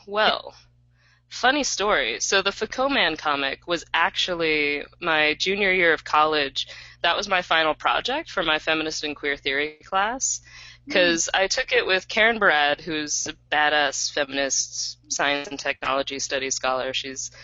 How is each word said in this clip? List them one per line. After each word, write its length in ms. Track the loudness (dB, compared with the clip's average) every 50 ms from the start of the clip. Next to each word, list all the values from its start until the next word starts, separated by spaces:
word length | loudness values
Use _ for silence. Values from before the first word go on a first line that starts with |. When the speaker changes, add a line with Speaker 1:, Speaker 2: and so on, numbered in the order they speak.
| -14
Speaker 1:
well, 480 | -6 0 2 4 4 2 2 -4 -10 -18 -20 -20 _ _ _ _ _ _ _ _ _ _ _ _ -16
funny 340 | -6 2 4 4 4 4 2
story. 560 | -2 -2 -2 0 2 2 2 2 0 -2 -4
So 240 | -2 2 2 2 2
the 80 | 2
Foucault 380 | -2 -4 -6 -6 -4 -2 -2 0
Man 280 | 2 2 2 0 0 -2
comic 480 | -2 -2 0 0 0 -4 -4 -6 -6 -4
was 160 | -4 -4 -4 -2
actually 920 | 0 2 2 2 2 -2 -2 -2 0 0 0 2 2 2 2 0 0 -2 -6 -10 -12 -6
my 320 | -2 2 2 4 4 2 2
junior 400 | 0 0 -2 0 0 2 2 2
year 200 | 4 4 4 4
of 100 | 2 0
college. 640 | 0 4 4 4 4 4 2 0 -2 -4 -6 -8 -8 -10 -18 -18 -20 -12 -4
That 160 | -2 0 0 0
was 100 | 0 0
my 140 | 0 0
final 320 | 2 2 2 2 2 2 0
project 560 | 0 0 0 0 0 0 -2 -4 -4 -4 -6
for 140 | -4 -2 0
my 160 | 2 0 0
feminist 440 | 0 0 -2 0 -2 -4 -6 -6 -6
and 120 | -6 -6
queer 200 | -4 -2 -4 -4
theory 440 | -2 -2 -2 -2 -2 -2 -4 -6 -12 -12
class. 580 | -4 -2 -2 0 -2 -4 -4 -4 -4 -4 -6 -10 -16 -20 -20 -20 -20 -20 -20 -8
Speaker 2:
Hmm. 60 | 0
Speaker 1:
'Cause 360 | 2 4 4 4 4 2 -2 -2 0
I 140 | 0 0 0
took 240 | 0 -2 -2 0
it 160 | 0 0 2 2
with 200 | 0 0 0 -2
Karen 320 | 0 2 4 4 4 2
Barad, 420 | 2 2 4 4 4 2 0 -2
who's 440 | -4 -6 -4 -4 -4 -4 -4 -4 -4
a 80 | -6 -8 -10 _ -2
badass 600 | 0 2 2 4 4 2 2 2 0 -2 -6 -4
feminist 880 | -2 -2 -2 -2 0 -2 -2 0 0 -2 -2 -4 -6 -8 -8 -8 -8 _ _ -8
science 380 | -4 0 0 0 0 0 -4 -6
and 120 | -8 -6
technology 580 | -4 -4 -4 -4 -2 -2 0 0 -2 -2 -4 -6
studies 360 | -6 -4 -4 -4 -2 -4 -4
scholar. 360 | -2 -2 -2 -2 0 -2 -4 -4
She's 360 | -6 -6 -8 -10 -10 -12 -12 -14 -16